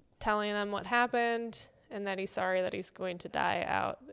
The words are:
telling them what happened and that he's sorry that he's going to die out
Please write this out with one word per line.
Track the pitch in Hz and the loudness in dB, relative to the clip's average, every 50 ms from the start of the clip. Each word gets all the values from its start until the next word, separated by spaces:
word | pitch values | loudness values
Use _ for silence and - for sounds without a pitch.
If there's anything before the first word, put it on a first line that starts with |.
| _ _ _ - | _ _ _ -4
telling | - 226 208 208 208 208 | 0 2 2 2 2 0
them | 208 208 202 208 | 0 0 -2 -2
what | 202 196 180 | -2 -4 -2
happened | 185 240 240 240 233 247 240 233 233 233 233 233 226 220 - - - _ _ _ - | 0 2 2 2 4 4 2 2 2 2 0 -2 -4 -6 -8 -10 -12 _ _ _ -10
and | - 202 202 | -6 -4 -2
that | 196 190 | -2 -2
he's | 190 190 196 | -2 -2 -2
sorry | - 190 185 185 185 185 | 0 0 0 2 2 2
that | 185 180 - | 2 0 -2
he's | 190 190 - | -4 -6 -8
going | - - 185 185 175 180 | -8 -6 -6 -6 -6 -6
to | - - | -8 -4
die | - - - 175 - - - | 0 2 2 2 2 2 0
out | - - 196 190 - - - 254 311 | 2 2 2 2 0 -2 -6 -10 -12